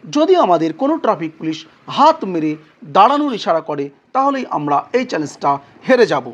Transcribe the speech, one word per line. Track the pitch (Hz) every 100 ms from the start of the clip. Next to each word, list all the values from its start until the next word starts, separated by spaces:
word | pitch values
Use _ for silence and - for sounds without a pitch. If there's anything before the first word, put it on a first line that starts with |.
| 175
যদি | 285 320 370
আমাদের | 233 170 165
কোনো | 160 269 320
ট্রাফিক | 240 185 160 -
পুলিশ | 160 156 - _ -
হাত | - 285 311 202
মেরে | 175 156 151 - _ 170
দাঁড়ানোর | 143 220 285 294
ইশারা | 226 - 165
করে, | 156 147 143 _ _
তাহলেই | 262 269 269 247
আমরা | 160 147 143 -
এই | 254 254
চ্যালেঞ্জটা | 170 147 - - 139 - _ -
হেরে | 254 202
যাব। | 147 123